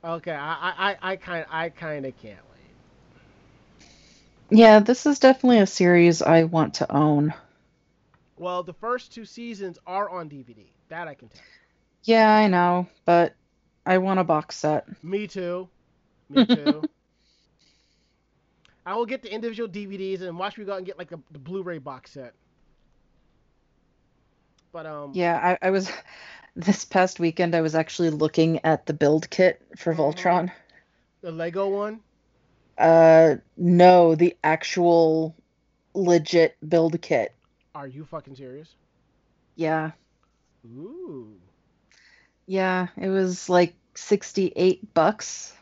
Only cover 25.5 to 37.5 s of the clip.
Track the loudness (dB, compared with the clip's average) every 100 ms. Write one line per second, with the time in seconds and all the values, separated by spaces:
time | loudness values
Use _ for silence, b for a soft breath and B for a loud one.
25.5 | -2 -2 -4 -6 B B B B B B
26.5 | -8 -2 -2 -2 0 0 -2 -6 -2 -2
27.5 | -2 -2 -2 -4 -4 -4 -2 -2 0 0
28.5 | 0 -2 -2 -4 -2 0 0 -4 0 0
29.5 | 0 _ -10 -8 -2 -4 -2 -2 -2 -2
30.5 | b b b b b _ _ -16 -10 -8
31.5 | -6 -6 -4 -8 -12 _ _ _ _ _
32.5 | _ _ 0 4 8 8 8 6 2 _
33.5 | -4 0 8 8 8 6 4 0 0 -2
34.5 | -2 -4 -2 2 4 4 0 -4 -10 _
35.5 | _ _ _ _ -6 0 0 2 2 2
36.5 | _ -2 0 0 -4 -4 -4 -4 _ _